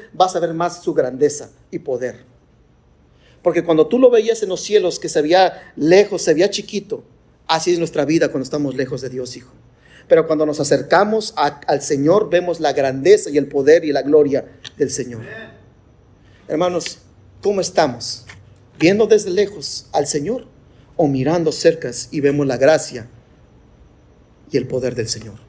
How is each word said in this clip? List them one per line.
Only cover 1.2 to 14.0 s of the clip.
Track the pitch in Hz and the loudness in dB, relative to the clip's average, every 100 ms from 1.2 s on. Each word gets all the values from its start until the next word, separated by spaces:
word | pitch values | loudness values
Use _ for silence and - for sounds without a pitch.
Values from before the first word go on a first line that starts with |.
| 147 - 120 _ - | 0 -2 -14 _ -14
y | 165 | -12
poder." | 139 123 123 110 _ _ _ _ _ _ _ _ _ _ _ _ | -8 -6 -8 -10 _ _ _ _ _ _ _ _ _ _ _ _
Porque | 175 165 | -2 0
cuando | 170 156 151 | 2 2 2
tú | 247 | 6
lo | 254 | 6
veías | 233 220 220 | 6 2 -2
en | 190 | -4
los | 180 | -6
cielos, | - 208 180 165 | 0 0 0 -4
que | 165 | -4
se | 160 | -2
veía | 151 180 185 - - - | 2 4 2 -2 -14 -2
lejos, | 151 185 202 185 | 4 4 4 0
se | - 151 | 0 2
veía | 202 | 2
chiquito, | 202 - 202 - 120 - _ _ _ - | -2 -8 -10 -8 -12 -14 _ _ _ -4
así | 160 175 | -2 0
es | 175 | -2
nuestra | 160 156 139 | -2 -4 0
vida | 160 147 | 0 0
cuando | 135 | -2
estamos | 131 151 143 127 | -6 -6 -6 -6
lejos | 127 131 | -6 -8
de | 131 | -10
Dios, | 127 123 - | -10 -12 -14
hijo. | - _ _ _ _ - - | -20 _ _ _ _ -8 2
Pero | 165 160 | 2 2
cuando | 156 151 | 0 -2
nos | 147 | -2
acercamos | 147 139 131 165 208 220 214 - | 0 0 2 2 2 -2 -4 -2
a, | 143 - - | -2 -2 -4
al | 143 | -4
Señor, | - 139 147 202 214 | -2 0 2 2 2
vemos | 170 175 160 | -2 -2 -2
la | 151 | -2
grandeza | 139 135 135 160 208 165 | 0 -2 0 4 2 2
y | 147 | -2
el | 135 | -2
poder | 143 135 170 160 | 0 4 4 4
y | |
la | 139 | -2